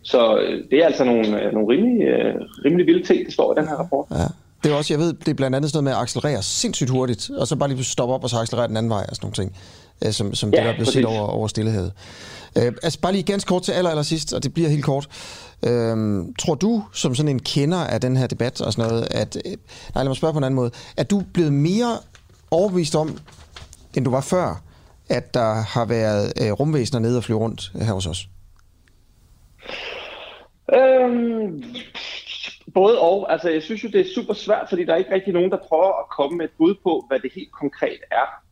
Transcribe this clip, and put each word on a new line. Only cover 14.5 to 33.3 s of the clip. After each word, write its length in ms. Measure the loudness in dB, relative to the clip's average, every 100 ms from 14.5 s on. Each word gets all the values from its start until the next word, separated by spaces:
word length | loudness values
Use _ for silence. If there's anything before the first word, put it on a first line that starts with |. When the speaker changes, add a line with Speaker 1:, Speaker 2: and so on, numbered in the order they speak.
Speaker 2:
bliver 160 | 0 2
helt 160 | 2
kort. 220 | 2 -2 -4 -16 -18 -18 -20 -4 0
Øhm, 640 | 2 0 0 0 -2 -4
tror 220 | -4 -2
du, 280 | 0 0 0 -4
som 220 | -4 -2
sådan 140 | 0 0
en 80 | 0
kender 380 | -2 0 2 0
af 240 | -2 -2
den 160 | 0 0
her 100 | 0
debat 340 | -2 -4 -2
og 120 | -4
sådan 160 | -2 0
noget, 160 | 0 -2
at, 260 | -2 -4 -6
øh, 60 | -10 -12 -16 -20 -6
nej, 80 | -2
lad 60 | -2
mig 60 | 0
spørge 160 | 0
på 40 | 0
en 60 |
anden 120 | 0
måde. 160 | 0 -2 -4 -10 -6
Er 60 |
du 180 | 0 0 0
blevet 200 | 0 2
mere 440 | 4 2 2 0 -4 -10 -20 -20 -20 -2
overbevist 440 | 2 2 0 0
om, 220 | 0 -2 -6 -16 -20 -20 -20 -20 -20 -6 -2
end 80 |
du 60 | 0
var 100 | 0
før, 400 | 0 0 0 -4 -12 -20 -20 -20 -4
at 240 | -4 -2
der 200 | 0 0
har 320 | 0 -2 -2
været, 480 | 0 2 2 2 0 -2
øh, 100 | -2
rumvæsener 480 | 0 0 0 0 0
nede 180 | 0 0
og 60 |
flyve 160 | 0 -2
rundt 320 | -2 -6 -12
her 180 | -4 -2
hos 140 | -2 -4
os? 200 | -6 -10 -20 -20 -20 -20 _ _ _ _ _ _ -20 -20 -20 -16 -12 -12 -14 -14 -16 -18 -20 -20 _ 2
Speaker 1:
Øhm, 880 | 6 6 6 4 2 0 -2 -4 -6 -12 -16 -16 -14 -14 -14 -14 -14 -14 -16 -2
både 260 | 4 4 6
og. 320 | 4 2 0